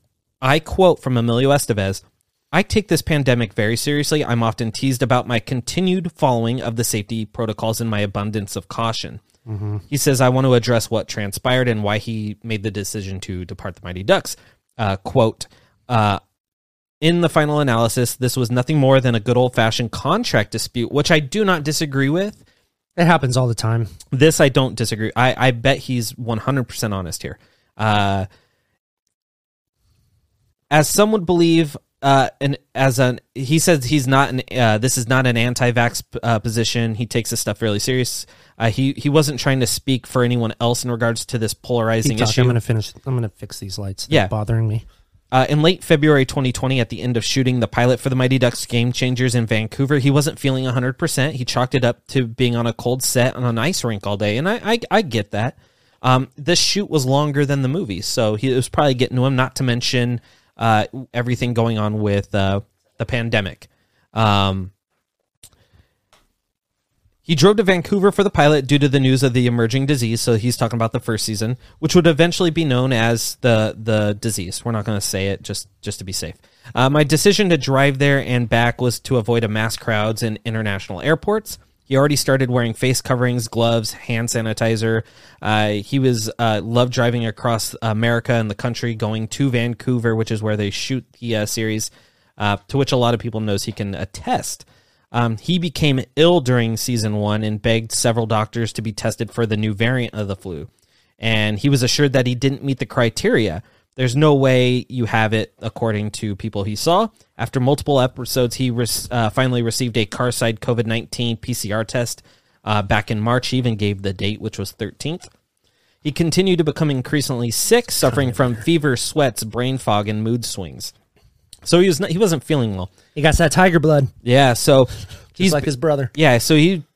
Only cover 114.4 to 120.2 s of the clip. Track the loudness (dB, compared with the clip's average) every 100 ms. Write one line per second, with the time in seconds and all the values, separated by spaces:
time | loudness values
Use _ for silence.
114.4 | -8 -8 -10 -8 -10 -8 -8 -8 -12 _
115.4 | _ _ _ _ _ _ -6 -2 0 2
116.4 | 2 2 0 0 0 -2 -2 -2 -2 -4
117.4 | -4 -2 2 2 2 0 0 2 0 0
118.4 | 0 0 2 2 2 -2 -2 0 0 -2
119.4 | -6 -4 -4 -4 0 0 0 -2